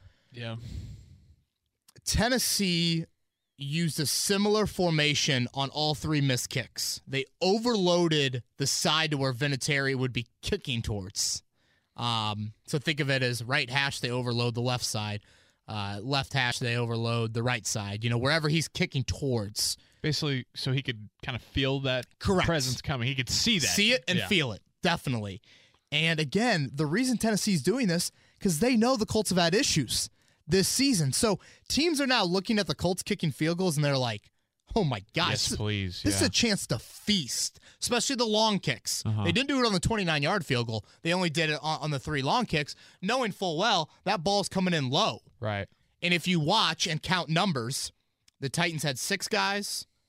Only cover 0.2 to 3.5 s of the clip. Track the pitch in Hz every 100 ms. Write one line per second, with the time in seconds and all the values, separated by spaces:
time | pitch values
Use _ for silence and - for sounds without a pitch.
0.2 | _ 120 117 117 120 - - - - -
1.2 | - _ _ _ _ _ _ - - -
2.2 | 226 254 - - 190 170 170 165 165 _
3.2 | _ _ _